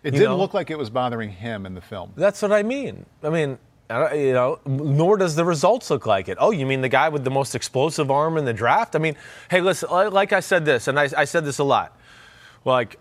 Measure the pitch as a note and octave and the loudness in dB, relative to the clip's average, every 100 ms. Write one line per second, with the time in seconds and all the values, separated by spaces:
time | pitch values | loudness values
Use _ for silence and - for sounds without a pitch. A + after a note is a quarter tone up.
0 | D3 B2 G#3+ F3+ F#3+ G3 D#3+ D#3 A#2 B2 | -2 2 4 2 0 -2 -4 -6 -4 -2
1 | B2 A#2 G#2+ F#2 A#2 A2 G2 F#2 - G2+ | -2 -4 -8 -10 -10 -8 -10 -14 -12 -14
2 | F#2+ - F#3+ - G#3 G#3 G#3 C#4 A3 F#2 | -12 -2 -2 0 0 0 0 -4 -8 -12
3 | - _ D3+ E3 C#3+ C3 _ _ _ A2+ | -18 _ -4 -2 -2 -6 _ _ _ -2
4 | D#3 D3 C3+ B2+ B2+ - C#3+ C3+ D3+ C#3 | 0 0 2 2 0 -2 -4 -4 0 2
5 | E3+ G#3+ F3+ D3+ E3+ D#3+ F3+ A#3+ - C#3+ | 4 4 2 0 0 2 2 2 -2 -4
6 | A2+ G2 F#2+ F#2+ E3 G3 C3+ C3+ B2+ C3 | 2 0 0 0 0 2 -2 -2 2 2
7 | D#3+ D3 B2+ C3+ C#3 A#2 - C3 D3+ D#3+ | 2 -2 -2 -2 -4 -6 -4 -2 -2 0
8 | C#3 C#3 D#3+ D#3+ C3+ A2 A#2 F3 A#3 - | 0 0 0 0 -2 0 2 2 2 -2
9 | D#3+ D3 - - - F3+ F3+ F3+ D#3+ F3 | -2 -4 -16 -20 -2 2 2 0 0 0
10 | G#3 F#3+ G3 G3 - F#3 D3+ B2 C#3 C#3 | 2 2 2 0 2 2 4 2 2 0
11 | C#3 C#3+ C#3+ E3+ D3 C3+ C#3 A#2 E2 _ | 0 0 0 0 -2 -2 2 2 0 _
12 | - - - - - - B2+ B2+ A#2 - | -20 -20 -20 -20 -20 -8 0 0 -2 -10